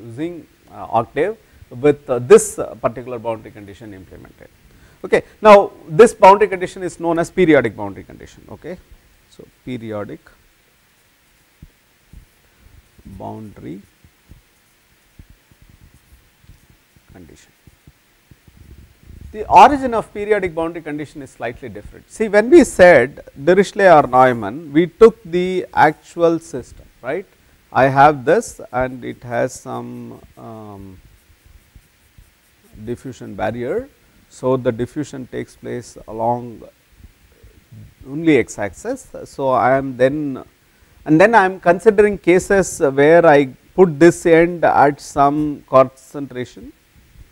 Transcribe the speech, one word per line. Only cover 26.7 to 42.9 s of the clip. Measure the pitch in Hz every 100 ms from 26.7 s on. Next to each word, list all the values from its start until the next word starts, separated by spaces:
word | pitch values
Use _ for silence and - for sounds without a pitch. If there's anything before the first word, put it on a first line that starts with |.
| - - _
right? | 120 165 202 _ _ _ _
I | 117 135
have | 135 147 147 123
this | 202 - - -
and | 123 127 127 120
it | 123
has | 123 120 127
some, | - 127 120 120 120 117 117 - -
um, | 117 110 107 98 98 92 _ _ _ _ _ _ _ _ _ _ _ _ _ _ _ _ _ -
diffusion | 107 120 135 117 113
barrier. | 98 104 117 120 208 277 _ _ _ _
So, | - 131 131
the | 123
diffusion | 113 123 151 139 135 123
takes | 123 120 _
place | 120 120 113 - -
along | 110 117 120 120 104 - _ _ _ - _ _ _ - _ _ 110 107 _ 131
only | 147 165 139
x | 107 -
axis. | 101 - 214 269 - - 135
So, | - 135
I | 127 123 135
am | 135 123
then, | 131 151 147 123 - _ _ _ _ _
and | - 156
then | 202
I | 226 185
am | 185
considering | 180 185 226 202 208 196
cases | - 180 - 196 175 -
where | 147